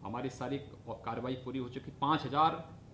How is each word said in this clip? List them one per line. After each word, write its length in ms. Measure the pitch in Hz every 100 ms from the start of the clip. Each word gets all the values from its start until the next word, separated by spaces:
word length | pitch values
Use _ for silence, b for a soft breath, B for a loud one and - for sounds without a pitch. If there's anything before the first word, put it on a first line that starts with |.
हमारी 260 | 98 120 -
सारी 280 | - 127 139 - - 117
कार्रवाई 440 | 113 117 117 127 131
पूरी 240 | 127 131
हो 80 | 120
चुकी, 220 | 131 -
पाँच 320 | - 139 156 127
हज़ार 440 | 143 165 165 - - -